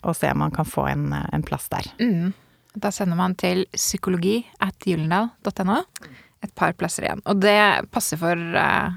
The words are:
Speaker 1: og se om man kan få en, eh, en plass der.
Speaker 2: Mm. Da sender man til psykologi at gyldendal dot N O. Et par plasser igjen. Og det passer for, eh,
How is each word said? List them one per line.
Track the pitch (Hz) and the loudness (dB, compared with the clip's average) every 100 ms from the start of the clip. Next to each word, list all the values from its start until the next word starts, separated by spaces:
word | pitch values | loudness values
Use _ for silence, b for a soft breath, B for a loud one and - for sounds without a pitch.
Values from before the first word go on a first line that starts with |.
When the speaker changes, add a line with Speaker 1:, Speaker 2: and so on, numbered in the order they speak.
Speaker 1:
og | - 165 | -4 0
se | 147 | 0
om | 143 | 2
man | 151 | 0
kan | - | 0
få | 160 - - | -2 0 0
en, | 143 147 | 0 -2
eh, | 143 156 | -2 -2
en | 151 | -2
plass | 156 - - | -2 -6 -6
der. | - - - | -6 -8 -2
Speaker 2:
Mm. | 240 170 180 - b b _ 208 | 0 2 0 -4 b b _ -6
Da | 202 | -4
sender | - 185 170 | -2 -2 0
man | 185 | 0
til | 180 180 180 185 | 0 0 0 0
psykologi | - - 196 - 180 185 226 - - | -2 -2 -2 0 2 2 0 -2 -4
at | 196 - | -4 -2
gyldendal | 190 165 160 180 233 - | -2 0 2 0 0 -4
dot | - - | -6 -2
N | 190 | 0
O. | 247 381 - B B B B | 0 -2 -10 B B B B
Et | 208 - | -14 -2
par | 170 | -2
plasser | 165 165 - | 0 -4 -4
igjen. | - - | -4 -4
Og | - 196 | -2 2
det | 202 208 208 - - | 4 6 6 4 0
passer | 240 - 156 | -4 -4 -2
for, | 170 | 0
eh, | 175 170 - - - - | 0 0 2 2 2 0